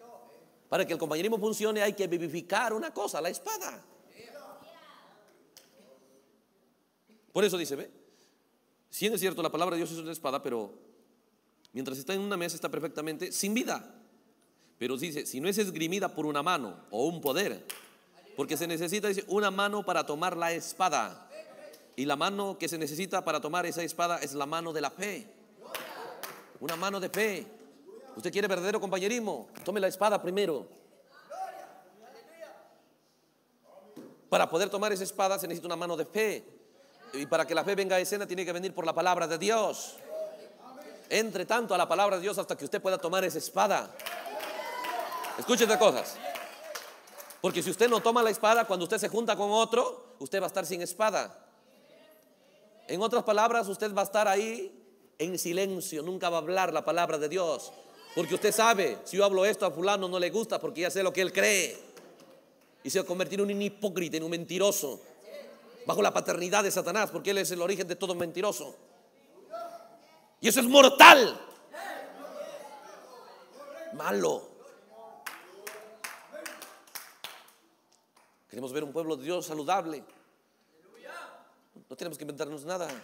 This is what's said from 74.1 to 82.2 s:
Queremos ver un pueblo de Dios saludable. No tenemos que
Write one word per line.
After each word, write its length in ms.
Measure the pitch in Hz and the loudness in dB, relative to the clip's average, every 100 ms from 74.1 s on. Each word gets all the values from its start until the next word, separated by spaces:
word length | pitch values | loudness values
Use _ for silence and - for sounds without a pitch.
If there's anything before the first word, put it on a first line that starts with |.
| 202 170 131 - - - - - - - - - - 180 196 208 214 214 - - - - 302 - - - - - - - - - - - _ _ _ _ _ _ _ _ _ _ | 0 0 0 -6 -18 -20 -20 -20 -20 -20 -16 -16 -16 -18 -18 -16 -16 -18 -16 -16 -16 -16 -14 -14 -16 -18 -20 -18 -18 -18 -18 -18 -18 -20 _ _ _ _ _ _ _ _ _ _
Queremos 240 | 104 131 | -10 -6
ver 140 | 139 151 | -6 -4
un 80 | |
pueblo 240 | 143 160 151 | -4 -4 -4
de 80 | 135 | -4
Dios 200 | 175 156 | -4 -4
saludable. 560 | 156 143 190 165 143 - - _ _ _ _ _ _ _ - - - - - - _ _ - - | -6 0 0 0 -8 -12 -20 _ _ _ _ _ _ _ -20 -16 -14 -16 -18 -20 _ _ -20 -20
No 60 | 127 | -12
tenemos 200 | 175 | -10
que 60 | 151 | -10